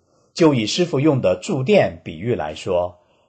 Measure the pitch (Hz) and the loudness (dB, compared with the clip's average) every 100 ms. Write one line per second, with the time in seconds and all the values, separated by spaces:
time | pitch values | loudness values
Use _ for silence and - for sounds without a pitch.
0 | _ _ _ - 160 131 107 - 170 135 | _ _ _ 2 2 4 0 -2 -2 0
1 | 156 131 95 92 - 147 131 202 104 85 | 2 2 2 0 -2 -4 2 2 2 -2
2 | - 80 110 101 76 78 107 90 90 - | -14 -8 -4 -4 -4 -8 -4 -2 -2 -8
3 | _ _ | _ _